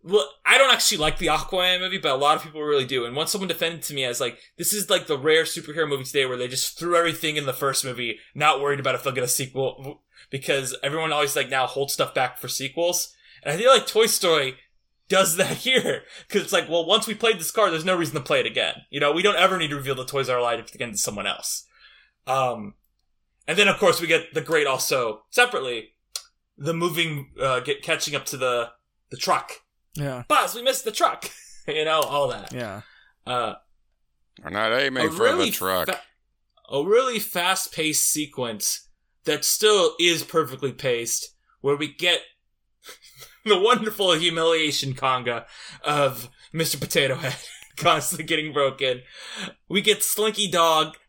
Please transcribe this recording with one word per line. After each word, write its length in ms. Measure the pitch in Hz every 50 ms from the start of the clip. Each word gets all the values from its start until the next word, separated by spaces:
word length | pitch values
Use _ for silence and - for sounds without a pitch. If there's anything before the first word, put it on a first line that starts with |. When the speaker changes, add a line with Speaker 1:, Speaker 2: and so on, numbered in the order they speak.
Speaker 1:
Well, 240 | _ 165 190 208 190 - - _ _
I 100 | 170 202
don't 160 | 254 269 262
actually 240 | 240 - - - -
like 220 | 156 151 156 151 -
the 80 | 180
Aquaman 540 | 151 151 151 151 - - 185 180 180 185 180
movie, 180 | 185 185 185 185
but 140 | - 151
a 40 | 135
lot 180 | 135 143 147 156
of 80 | -
people 200 | - 160 151 156
really 240 | 151 151 147 139 131
do. 180 | 123 135 127 117
And 100 | 117 123
once 160 | 143 165 160
someone 180 | - 196 190 180
defended 340 | 165 - 175 165 170 156
to 100 | - -
me 120 | 147 139 131
as, 140 | 123 120 123
like, 220 | 135 120 117 - - _ _
"This 160 | - 170 -
is, 160 | 202 208 185 -
like, 180 | 196 175 -
the 120 | - 151 131
rare 240 | 135 156 156 165 160
superhero 420 | - - 170 151 147 147 165 156
movie 180 | 147 143 131 131
today 200 | 131 - 143 135
where 140 | 127 127 123
they 100 | 123 127
just 300 | 131 127 - - - -
threw 180 | 165 175 175
everything 400 | 170 170 165 156 - 160 156 151
in 80 | 151 147
the 80 | 135
first 320 | 120 - 147 139 131 - -
movie, 340 | 131 120 120 120 117 107 - - _ _
not 280 | 139 147 156 147 135
worried 180 | 143 143 143 135
about 140 | 131 135 127
if 80 | 120 -
they'll 80 | 139
get 120 | 127 127 123
a 40 | 123
sequel," 460 | - - 135 131 - 135 135 131 -
w-, 220 | - 131 139 151 _ _ _ _ - - _
because 440 | - 135 - - 151 139 135 123 - -
everyone 300 | - 139 147 160 160 160
always, 240 | 147 147 147 139 -
like, 140 | 151 131 123
now 160 | 135 131 127
holds 260 | 117 - 139 139 135
stuff 220 | - - 143 123 -
back 240 | 143 127 120 - -
for 100 | - 123
sequels. 680 | - - 135 131 - 165 170 175 175 - - - _ _ _ - - -
And 100 | - -
I 60 | 147 175
feel 120 | 226 254
like 160 | 269 - -
Toy 200 | - - 220 226
Story 500 | 214 - - - 175 160 151 139 131 131 - _ _ _ _ _ _ _ _ _ _
does 260 | 185 190 190 160 -
that 220 | 185 185 - 151 -
<laughs> 80 | - 254
here, 360 | 262 240 - - 135 - - - - - - _
'cause 100 | - 202
it's 120 | 160 -
like, 140 | 202 175 165 -
well, 160 | 160 170 165
once 200 | 156 202 226 202
we 80 | 226 208
played 240 | 214 - 226 226 175
this 120 | 160 -
card, 200 | - 226 208 190
there's 140 | 165 160 156
no 100 | 185 185
reason 200 | 175 170 135 131
to 80 | 151
play 180 | 131 - 156 131
it 60 | 117
again. 300 | 113 107 123 107 80 - - - _
You 120 | 131 143
know, 120 | 147 143
we 80 | 151 170
don't 160 | 185 208 202
ever 220 | 160 180 185 190 180
need 100 | 160 147
to 80 | 147
reveal 200 | 143 131 135 135
the 100 | 127 123
Toys 240 | - - 139 135 123
R 100 | 127 123
Live 200 | 120 120 117 113 113 - -
again 180 | - 127 117
to 40 | 104
someone 300 | 98 - - 107 101 98
else. 400 | 98 - - - - - - - _ _ _ - - _ _ _ _ _ _ _
Um, 460 | - 131 135 131 123 117 110 104 101 - _ _ _ _ _ _ _ _ _ _ _ _ _ _
and 120 | - 160 190
then, 100 | 208 196
of 80 | -
course, 240 | - 208 180 - -
we 60 | 170
get 260 | 160 165 156 - -
the 80 | - 156
great 260 | 143 151 160 156 147
also, 580 | 139 131 127 - - 151 131 123 113 107 - _ _
separately, 680 | - - 247 247 208 156 131 127 120 113 110 - _ _ _ _ _ - - _ _ _ _ _ _
the 160 | _ 143 156
moving, 600 | 165 165 170 175 156 165 165 160 151 143 139 _ - -
uh, 220 | 131 135 127 127
get, 220 | 123 147 135 -
catching 320 | - 170 160 147 - 151 143
up 100 | 135 -
to 120 | - 143 131
the, 320 | 131 123 123 120 117 117 _ _ _ _ _ _ _ _
the 80 | - -
truck. 340 | - 190 170 - - - - - _ _ _ _ _ _ _
Speaker 2:
Yeah. 280 | 151 143 139 131 123 120 _
Speaker 1:
"Buzz, 260 | 302 269 226 - -
we 80 | 233
missed 220 | 240 262 262 - -
the 80 | 226
truck." 360 | 208 - 226 - - - - - - - - -
<laughs> 180 | - - -
You 180 | - 151 156 156
know, 160 | 156 160 156
all 280 | 143 117 139 143 143 127
that. 240 | 117 107 98 -
Speaker 2:
Yeah. 300 | 123 127 120 107 95 104 - - _ _ _ _ _ _ _
Speaker 1:
Uh, 280 | 120 127 123 117 107 92 - _ _ _ _ _ _ _ _ _ _ _ _ _ _ _ -
Speaker 3:
We're 80 | - 80
not 220 | 90 104 110 110
aiming 320 | 117 127 143 135 131 127 120
Speaker 1:
a 60 | -
Speaker 3:
for 140 | 160 180 220
Speaker 1:
really 220 | - - - - -
Speaker 3:
the 60 | -
truck. 320 | - 92 95 95 90 90 -
Speaker 1:
fa-, 120 | - - - _ _ _ _ _ _ _ _ _ _ _ _ -
a 140 | - 143 147
really 340 | 185 214 240 269 254 233 208
fast-paced 840 | - - - 180 175 185 190 180 - - - 165 156 156 147 - -
sequence 840 | - - 151 151 139 - - 127 117 110 101 - - - - - _ _ _ _ _ _ _ _
that 200 | 160 151 147 -
still 520 | - - - 208 214 214 196 175 156 - -
is 240 | 170 175 170 151
perfectly 500 | 139 - - 160 151 131 131 127 143 131
paced, 600 | 123 - - 131 120 117 117 117 - - - - _ _ _ _ _ _
where 140 | - 139 143
we 160 | 143 156 147
get 280 | - - 170 175 170 - - - _ _ _ _ _ _ _ _ _ _ _
<laughs> 600 | - - _ - - - - - - - _ _
the 140 | 214 202 180
wonderful 540 | 196 226 247 226 208 220 208 - 196 180
humiliation 840 | 170 156 170 175 165 165 160 170 165 160 156 151 139 - - 135 131
conga 500 | - 135 131 127 123 120 120 120 117 113 - - - - - - - -
of 440 | 151 147 147 143 131 123 120 120 123 _ _ - -
Mister 260 | - 160 165 - - 139
Potato 380 | 156 - - 170 139 131 131
Head 200 | - - 127 127 - - - -
<laughs> 200 | - - - _
constantly 480 | - 156 170 165 156 139 - 180 156 160
getting 280 | 160 165 156 151 156
broken. 500 | 135 147 139 135 127 - 139 131 127 127 - - - - - - - - 196 - - _ _ _
We 120 | 170 202
get 200 | 202 208 202 202
Slinky 460 | - - - - 214 220 208 202 202 175
Dog 460 | 156 175 165 165 160 156 156 156 - _ _